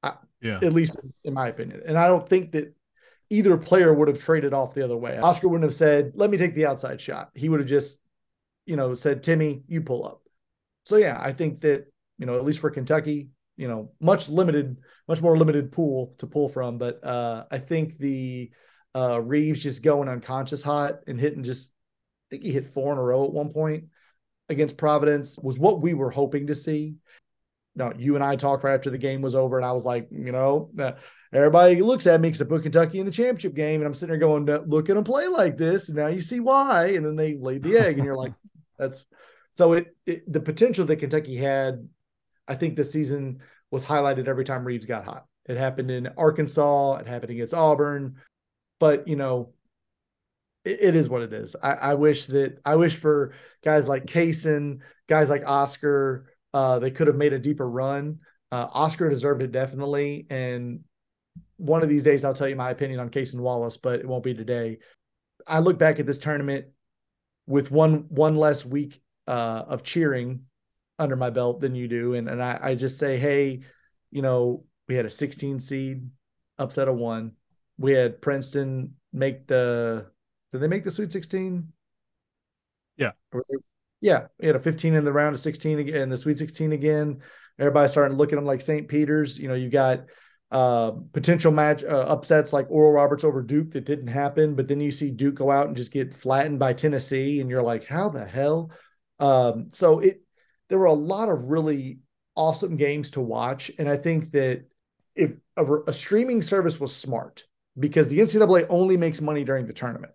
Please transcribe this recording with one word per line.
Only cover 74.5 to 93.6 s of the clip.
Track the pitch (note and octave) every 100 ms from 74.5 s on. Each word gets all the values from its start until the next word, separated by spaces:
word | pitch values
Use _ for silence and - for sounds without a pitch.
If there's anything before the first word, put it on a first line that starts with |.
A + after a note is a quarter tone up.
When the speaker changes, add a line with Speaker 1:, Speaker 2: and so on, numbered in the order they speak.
| B2 _ _ -
Speaker 1:
we | B2+
had | A2
a |
sixteen | - C#3+ - C#3 C3+
seed | C3 C3+ C3+ C3 B2+ _ _ _ _ -
upset | C3+ - C3+
a |
one. | B2 A#2 A2+ A2+ - _ _ _ -
We | C3
had | C3+ B2 A#2+
Princeton | - C#3 C3 C#3+ C3+ C3 C3 - _
make | C3 C3+ C3+ -
the, | B2+ B2 A#2+ A#2 A2+ A2+ _ _ _ _
did | C3
they | D3+
make | F#3+
the | G3
Sweet | E3+ G3+
sixteen?" | F#3+ D#3+ F#3+ F#3+ F3+ D#3+ _ _ _ _ _ _ _ _ _ _ _ _ -
Speaker 2:
Yeah. | B2 - _
Speaker 1:
Or | B2 -
they, | C3+ _ _ _ _
yeah, | G#3 D3+ - _
we | D#3
had | C3+
a |
fifteen | E3 D#3+ E3 D#3
in | D3
the |
round | C#3+ D3 C3+
of |
sixteen | D#3 D3+ D#3 D3+
ag-, | C#3+
in | D#3 C3+
the | B2+
Sweet | D3+ D3
sixteen | D#3 - D#3
again. | D3+ D3+ D3+ D3+ C#3 - - - -
Everybody's | C#3 C3+ C#3
starting | D3 C#3+ C3+
to |
look | D3
at | D3
'em | C#3+
like | C3+
Saint | C#3 D3+ -
Peter's. | D3 D3 D3+ C#3+ B2+
You | C3+
know, |
you've | B2+ B2+
got, | C#3 C3 - - _ _ _ _
uh, | C3 B2+ A#2+ A2 G#2+ -
potential | D#3 C3+ E3+ E3
match, | D3+ D3+ D3+
uh, | - C#3 B2+
upsets | D3 - D#3 D3
like | C#3+ C#3
Oral | D#3 D3+
Roberts | D3 C#3+ C#3+
over | D#3 C3+
Duke | A#2 D3